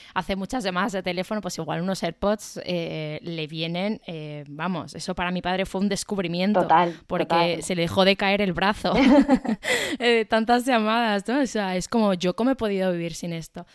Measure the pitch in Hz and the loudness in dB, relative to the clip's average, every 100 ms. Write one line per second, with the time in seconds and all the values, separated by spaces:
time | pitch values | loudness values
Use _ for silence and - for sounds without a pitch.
0 | - 185 180 196 190 262 190 180 202 190 | -8 -6 -4 -4 -4 -4 -2 0 -2 -2
1 | 180 180 185 214 185 - 156 160 185 190 | -4 -4 -4 -6 -6 -6 -4 -2 -2 -2
2 | 170 - 202 214 - - - 175 165 160 | -4 0 0 0 -4 -10 -4 -4 -4 -6
3 | 151 151 175 165 151 160 165 170 202 220 | -6 -8 -8 -8 -6 -6 -4 -2 -2 -4
4 | - 160 151 147 143 147 175 170 139 160 | -8 -12 -10 -12 -12 -6 -4 -4 -8 -10
5 | - 190 175 180 180 185 185 190 202 196 | -8 -4 -2 -2 -2 -2 -2 -2 0 -2
6 | - 196 170 175 190 196 170 165 175 165 | -4 -4 -2 0 2 4 6 6 4 -2
7 | - 175 165 170 170 - - 175 165 196 | -6 -4 2 2 2 0 -2 -2 2 4
8 | 190 196 202 202 196 165 190 208 - 202 | 4 4 2 2 0 0 0 0 0 4
9 | 269 285 277 269 - 214 - 480 - 302 | 8 8 6 2 2 -4 -2 -2 -2 0
10 | 240 233 214 226 226 247 247 233 214 226 | 2 2 2 0 4 2 4 2 2 2
11 | 226 202 208 277 254 214 190 185 - 233 | 2 0 0 0 0 -2 -2 -4 0 2
12 | 208 180 180 175 247 262 220 196 185 175 | 2 2 0 0 0 0 -2 0 0 0
13 | 170 160 175 165 160 - 170 | -4 -8 -8 -8 -10 -16 -18